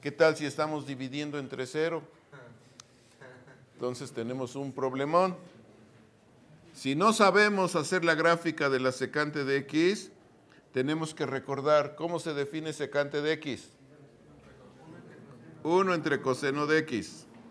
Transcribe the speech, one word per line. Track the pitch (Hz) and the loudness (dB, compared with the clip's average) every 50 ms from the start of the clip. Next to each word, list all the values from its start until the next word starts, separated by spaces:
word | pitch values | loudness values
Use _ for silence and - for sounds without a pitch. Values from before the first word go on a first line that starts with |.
¿Qué | - 143 | -6 -8
tal | 139 - 165 160 156 | 2 4 4 4 4
si | 156 151 | 2 -4
estamos | 143 135 - 151 156 156 151 131 131 | -6 -2 -2 -2 -2 -2 -6 -6 -8
dividiendo | 139 123 131 131 131 147 151 147 143 147 | -10 -8 -8 -8 -6 -6 -6 -6 -6 -8
entre | 135 123 135 127 131 | -8 -8 -6 -8 -8
cero? | 127 - 151 156 165 165 160 - - - - _ _ - 139 - - - - - - - - - _ _ _ _ - - _ - - - - - - - - - _ _ | -6 -2 -2 -2 0 -2 -4 -8 -12 -20 -20 _ _ -20 -20 -20 -20 -20 -20 -20 -20 -20 -20 -20 _ _ _ _ -20 -20 _ -20 -20 -20 -20 -20 -20 -20 -20 -20 _ _
Entonces | - 120 123 123 120 139 120 | -6 -6 -6 -6 -6 -10 -10
tenemos | - 117 113 117 127 135 131 117 - | -8 -8 -6 -6 -6 -6 -6 -8 -6
un | 139 139 139 | -8 -8 -8
problemón. | 131 - 131 131 127 131 139 143 160 175 185 190 180 - - - - - - - - - - - _ - - _ _ _ _ _ _ - - - - - - - | -6 -4 -4 -2 -2 -2 -2 2 4 4 4 4 0 -6 -14 -20 -20 -20 -20 -20 -20 -20 -20 -20 _ -20 -20 _ _ _ _ _ _ -20 -20 -20 -20 -20 -20 -20
Si | - - - 135 139 | -18 -8 -4 -2 0
no | 151 185 226 | 4 4 4
sabemos | 220 220 214 196 175 202 208 208 208 196 185 170 - | 6 6 6 6 8 6 6 6 4 2 0 2 0
hacer | 170 147 - 185 185 165 | -2 -2 0 0 2 4
la | 170 160 | 4 4
gráfica | 151 160 165 170 165 170 170 156 - 151 139 | 6 6 4 4 4 2 -4 -2 0 0 2
de | 135 127 | 2 2
la | 127 131 | 2 0
secante | 127 - 131 127 - 147 151 151 147 151 139 | 0 0 -4 -2 0 -2 -2 -2 -2 -4 -2
de | 131 139 139 | 0 0 -2
x, | 135 143 - 156 165 180 208 220 - - - - - - _ _ _ _ - - _ _ | -2 -2 0 2 2 2 2 0 -6 -16 -20 -20 -20 -20 _ _ _ _ -20 -20 _ _
tenemos | _ 131 131 139 156 160 160 151 - | _ -2 0 0 0 -2 -4 -6 -4
que | - 151 | -6 -4
recordar | 139 135 131 131 - 139 135 135 151 151 151 143 139 143 | -4 -4 -6 -4 -6 -6 -2 2 4 4 4 4 2 -6
cómo | - 151 170 175 160 | -6 -6 -4 -4 -4
se | - 165 156 | -4 -4 -4
define | 147 139 139 151 160 156 160 | -4 -4 -4 -6 -8 -8 -8
secante | 151 - 147 - - 147 143 139 143 147 | -6 -6 -8 -4 -2 -2 -2 0 -2 -2
de | 147 156 160 | 0 0 -2
x. | 151 156 147 120 101 - - - _ - - - - - - - - - - - - - - - - - - - - - - - - - - - - - - - - - - - - | -2 -4 -8 -8 -8 -10 -20 -20 _ -20 -20 -20 -20 -20 -20 -20 -20 -20 -20 -20 -20 -20 -20 -20 -20 -20 -20 -20 -20 -20 -20 -20 -20 -20 -20 -20 -20 -20 -20 -20 -20 -20 -20 -20 -8
Uno | - 151 170 185 196 185 175 | -2 2 2 2 4 4 2
entre | 170 151 160 143 131 | 0 2 0 0 0
coseno | - 131 127 - 147 139 139 147 147 | 2 0 -2 0 0 -2 -2 0 0
de | 143 156 156 | 2 2 2
x. | 156 151 131 107 104 - - - - - - - - - | 2 0 -4 -4 -4 -6 -12 -18 -20 -20 -20 -20 -20 -20